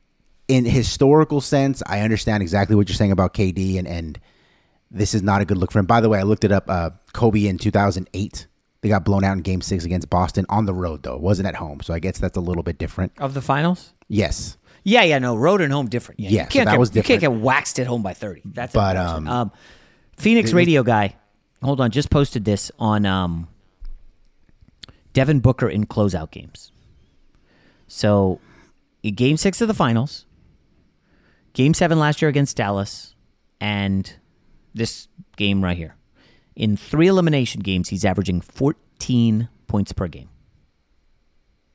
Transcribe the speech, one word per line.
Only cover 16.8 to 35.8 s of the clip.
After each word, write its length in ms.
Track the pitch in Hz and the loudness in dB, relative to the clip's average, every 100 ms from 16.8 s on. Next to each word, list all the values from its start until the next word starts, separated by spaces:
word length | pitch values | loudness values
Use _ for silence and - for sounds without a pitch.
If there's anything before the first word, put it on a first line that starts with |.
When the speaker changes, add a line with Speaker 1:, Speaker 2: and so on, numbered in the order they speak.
| 120 | 2
Speaker 2:
you 60 | 113 | 2
can't 180 | - 233 | 2 2
Speaker 1:
different. 180 | 160 117 | 2 0
Speaker 2:
get 60 | 120 | 0
waxed 340 | 135 - - | 0 -2 -6
at 80 | 123 | -4
home 160 | 120 | -4
by 100 | 98 | -6
thirty. 280 | 90 107 85 | -8 -12 -12
That's 300 | 101 120 127 | -14 -12 -4
Speaker 1:
But, 240 | 117 98 92 | 0 0 0
Speaker 2:
embarrassing. 300 | 87 80 78 | -2 -4 -4
Speaker 1:
um, 40 | |
Speaker 2:
Um, 180 | 123 110 - - - _ _ _ - | -4 -4 -8 -20 -20 _ _ _ -4
Phoenix 340 | 214 233 139 | 2 2 4
Speaker 1:
it, 40 | 175 | 4
Speaker 2:
radio 280 | 175 147 | 4 4
guy, 320 | 120 110 101 - _ _ _ _ | 4 2 0 -4 _ _ _ _
hold 160 | 131 139 | -4 0
on, 100 | 120 | 0
just 180 | 120 - | 0 0
posted 340 | 151 143 123 | 0 0 -2
this 260 | 101 101 - - | -2 -2 -4 -4
on, 280 | 113 107 101 | 0 2 2
um, 420 | 95 90 82 82 _ _ _ - - - _ _ _ _ _ _ _ - - _ | 0 -2 -4 -8 _ _ _ -14 -14 -18 _ _ _ _ _ _ _ -20 -20 _
Devin 260 | - 135 147 | 0 2 4
Booker 300 | 123 123 107 | 4 2 0
in 160 | 92 107 | -2 -2
closeout 460 | - 104 113 78 | 0 0 0 -8
games. 420 | - - - - _ _ _ _ _ _ _ _ _ _ _ _ | -14 -20 -20 -20 _ _ _ _ _ _ _ _ _ _ _ _
So, 540 | - 107 104 95 90 _ - _ _ _ _ | -2 2 4 2 0 _ -20 _ _ _ _
in 120 | 107 101 | -6 0
Game 220 | 127 156 | 2 2
six 240 | 196 180 | 0 0
of 80 | 226 | -2
the 40 | |
finals, 520 | 214 147 113 135 - - _ _ _ _ _ _ _ _ _ _ _ _ | 0 2 0 -2 -8 -20 _ _ _ _ _ _ _ _ _ _ _ _
Game 200 | - 135 | 0 2
seven 240 | 165 175 160 | 4 2 2
last 240 | 151 147 | 2 2
year 60 | 156 | 0
against 300 | 139 139 - | 0 -2 -2
Dallas, 580 | 101 101 98 - - _ _ _ _ - | -4 -2 -4 -10 -20 _ _ _ _ -8
and 520 | 208 202 196 196 190 - _ _ _ _ _ | -4 -2 -2 -2 -4 -12 _ _ _ _ _
this 340 | 107 113 - - - - - | -6 -6 -6 -18 -20 -16 -4
game 260 | 202 196 | 0 0
right 140 | 190 | 0
here. 180 | - | -4